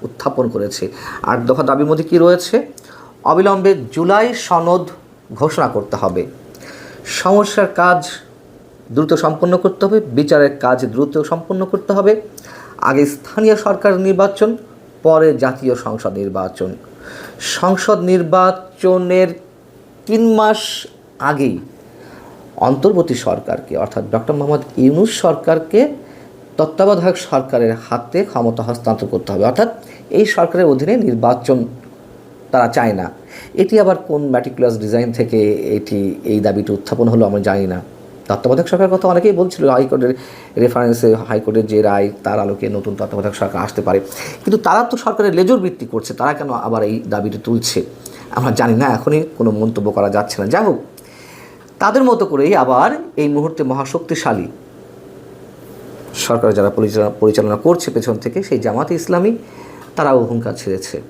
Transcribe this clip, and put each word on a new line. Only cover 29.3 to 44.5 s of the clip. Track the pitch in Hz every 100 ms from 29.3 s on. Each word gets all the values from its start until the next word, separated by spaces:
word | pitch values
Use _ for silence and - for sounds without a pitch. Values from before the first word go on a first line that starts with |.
হবে, | 95 107
অর্থাৎ | 131 226 - - - - -
এই | 214 -
সরকারের | 170 175 170
অধীনে | 135 139 240 202
নির্বাচন | 113 120 123 - 131 117 - - - - - - - -
তারা | 131 117 120
চায় | 117 98
না। | 87 - - - - -
এটি | 190 220
আবার | 190 180 -
কোন | 151 143
meticulous | 123 123 123 123 113
ডিজাইন | 107 113 120 117
থেকে | 120 113 104 104 - 104
এটি, | 104 101 98 - -
এই | 107 101
দাবিটি | 98 101 101
উত্থাপন | - - 117
হলো, | 117 107
আমরা | 101 98
জানি | 98 98
না। | 90 - - - - -
তত্ত্বাবধায়ক | 98 123 131 247
সরকারের | 180 190 185
কথা | 185
অনেকেই | 175 208 185
বলছিল, | 156 - 139 127
হাইকোর্টের | 131 131 123 127 - - - -
রেফারেন্সে, | 120 123 123 117 117 110 107
হাইকোর্টের | 110 110 110 107
যে | 107 107
রায়, | 101 101 101 -
তার | 107
আলোকে | 101 98 107 104
নতুন | 98 101
তত্ত্বাবধায়ক | 104 104 101 101
সরকার | 95 - 104
আসতে | - 95
পারে, | 95 95 - - -
কিন্তু | -